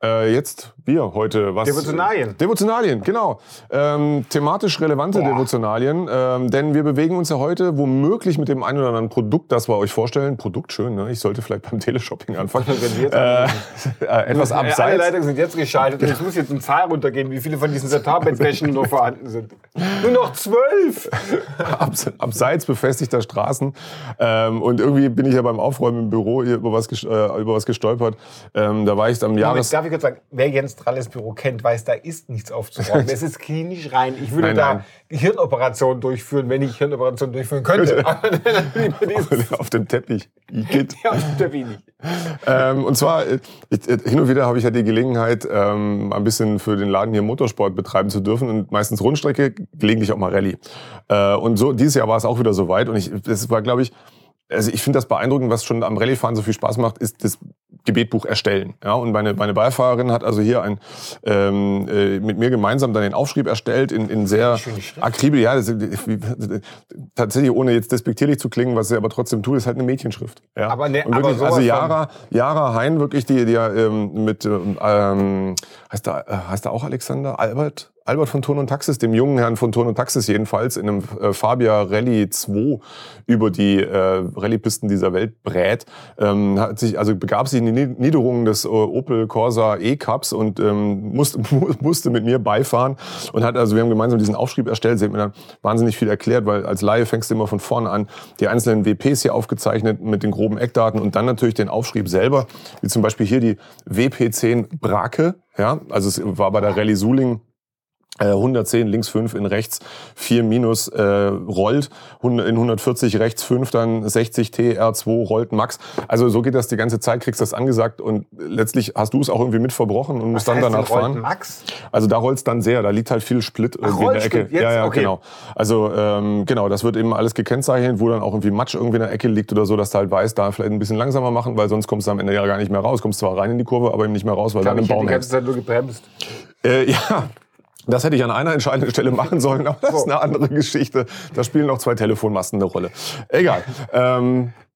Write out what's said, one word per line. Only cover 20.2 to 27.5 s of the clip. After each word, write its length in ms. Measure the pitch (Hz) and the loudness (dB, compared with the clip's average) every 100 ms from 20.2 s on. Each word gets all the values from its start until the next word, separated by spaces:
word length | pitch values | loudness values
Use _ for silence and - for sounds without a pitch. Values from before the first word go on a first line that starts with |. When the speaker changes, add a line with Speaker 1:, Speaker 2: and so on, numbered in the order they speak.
| 220 | 2
Speaker 2:
zwölf! 800 | 131 196 233 269 403 330 - - 110 196 - - 143 | -4 0 2 4 4 2 0 -8 -8 -4 -4 -4 -8
Speaker 1:
<laughs> 220 | - - | -4 0
Abs-, 320 | 147 - - - | -2 -2 -6 -4
abseits 480 | 127 107 127 165 - | -6 0 0 0 -2
befestigter 560 | 120 131 127 131 123 | 0 0 0 0 -2
Straßen. 520 | 107 98 113 139 139 - - 151 135 113 | -2 -4 -2 -2 -4 -6 -16 -16 -14 -2
Ähm, 440 | 117 110 113 113 | 0 2 0 0
und 180 | 120 120 | 0 2
irgendwie 300 | 131 139 139 | 4 4 2
bin 160 | 117 135 | 2 2
ich 100 | 127 | 2
ja 60 | |
beim 180 | 120 113 | 2 0
Aufräumen 400 | 127 131 123 117 113 | -2 0 -2 0 0
im 40 | |
Büro 340 | 113 104 127 | 0 0 0
hier 120 | 120 117 | 0 0
über 160 | 117 | 0
was 180 | 113 110 | -2 -2
ges-, 160 | 110 - | -6 -2
äh, 320 | 110 104 107 | 0 0 0
über 120 | 110 | -2